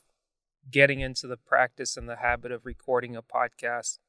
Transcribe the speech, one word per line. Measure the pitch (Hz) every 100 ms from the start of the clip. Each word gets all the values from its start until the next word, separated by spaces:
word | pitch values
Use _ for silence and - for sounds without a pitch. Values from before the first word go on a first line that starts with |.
| _ _ _ _ _ _ 135
getting | 135 139 135
into | 131 127 123
the | 120
practice | - 127 127 - 123 127
and | 120
the | 120
habit | 123 120 120
of | 120 127
recording | 120 - 123 120 117
a |
podcast | - 120 123 - 120 120 - -